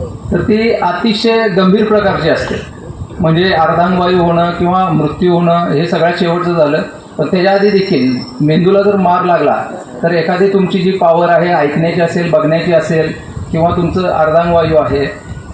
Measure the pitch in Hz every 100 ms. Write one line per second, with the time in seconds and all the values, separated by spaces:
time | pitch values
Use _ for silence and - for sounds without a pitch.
0 | - - - 175 160 214 226 233 233 233
1 | 233 214 233 226 220 185 190 202 214 208
2 | 196 - 156 131 - - - - - -
3 | - - 165 160 190 190 202 165 185 185
4 | 175 180 170 170 175 175 175 185 185 156
5 | 151 - 180 170 170 170 170 147 170 170
6 | 165 175 175 170 175 175 147 151 - -
7 | - - 147 185 185 196 202 196 190 151
8 | 127 123 - - 151 160 175 196 202 202
9 | 175 180 180 165 143 - - - - -
10 | - 170 165 180 196 196 185 196 180 185
11 | 170 165 175 165 175 170 147 156 170 165
12 | 165 180 170 156 147 165 170 165 - 165
13 | 160 - - - - 165 170 175 170 185
14 | 180 160 156 160 175 170 160 156 143 139
15 | 135 - - - -